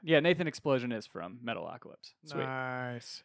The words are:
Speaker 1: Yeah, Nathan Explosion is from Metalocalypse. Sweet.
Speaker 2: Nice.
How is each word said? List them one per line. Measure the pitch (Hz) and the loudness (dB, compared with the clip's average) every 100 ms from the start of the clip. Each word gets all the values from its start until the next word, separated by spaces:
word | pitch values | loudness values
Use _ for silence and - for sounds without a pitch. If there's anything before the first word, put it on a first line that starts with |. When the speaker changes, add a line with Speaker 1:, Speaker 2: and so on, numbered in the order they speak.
Speaker 1:
Yeah, | 160 160 | 4 6
Nathan | 165 175 165 | 8 4 2
Explosion | - 147 131 120 | -2 2 2 2
is | 113 - | -4 -6
from | - 90 120 | -8 -10 -8
Metalocalypse. | 120 107 82 - - - - - 151 | -6 -4 -6 -10 -14 -18 -20 -20 -8
Sweet. | 143 | -4
Speaker 2:
Nice. | 131 131 127 127 123 120 - - | -2 -2 -2 -2 -4 -6 -8 -14